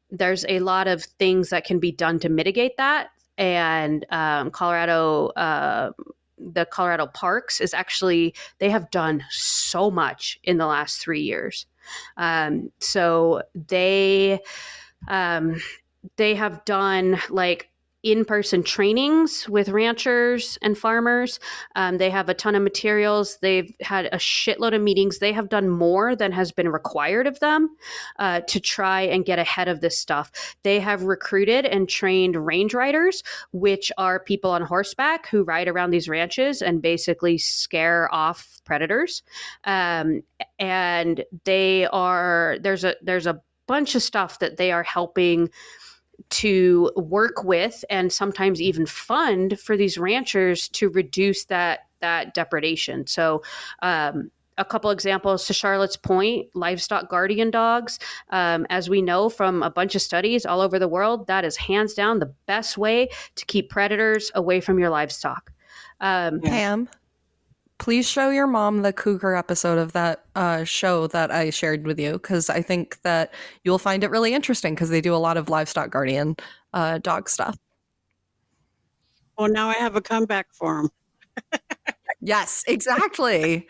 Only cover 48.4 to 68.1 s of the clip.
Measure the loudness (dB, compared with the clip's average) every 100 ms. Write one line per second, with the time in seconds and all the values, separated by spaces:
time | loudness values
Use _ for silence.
48.4 | 0 2 0 0 -2 -4 -2 0 2 2
49.4 | 0 -2 0 2 2 0 0 0 0 2
50.4 | 2 0 -4 -2 0 0 0 0 0 0
51.4 | -2 -2 0 -2 -8 _ -2 -2 -2 -6
52.4 | -2 -2 -2 -2 -4 -6 -4 0 0 0
53.4 | -4 -14 -16 -6 -2 0 -2 -4 -8 -14
54.4 | _ -8 -4 -2 0 0 0 0 0 0
55.4 | 0 -2 0 2 0 -2 0 2 2 0
56.4 | -4 -6 -4 -4 -2 -4 -2 0 0 2
57.4 | 0 2 2 2 -2 -10 -12 -14 -6 0
58.4 | 0 0 -2 -4 0 2 2 2 2 2
59.4 | 0 0 0 0 -2 -2 -2 0 0 0
60.4 | 0 0 0 2 0 2 0 0 -2 -2
61.4 | -2 -4 -2 0 0 0 0 0 -2 -6
62.4 | -4 -4 -4 -2 0 2 0 -4 -14 -14
63.4 | -4 -2 -2 -2 0 2 2 0 -2 -2
64.4 | 0 2 2 2 2 0 -2 -4 -6 -8
65.4 | -12 -20 _ -20 -20 -6 -2 0 0 -2
66.4 | 0 0 0 -2 -4 -10 _ _ _ _
67.4 | _ _ _ -8 0 2 2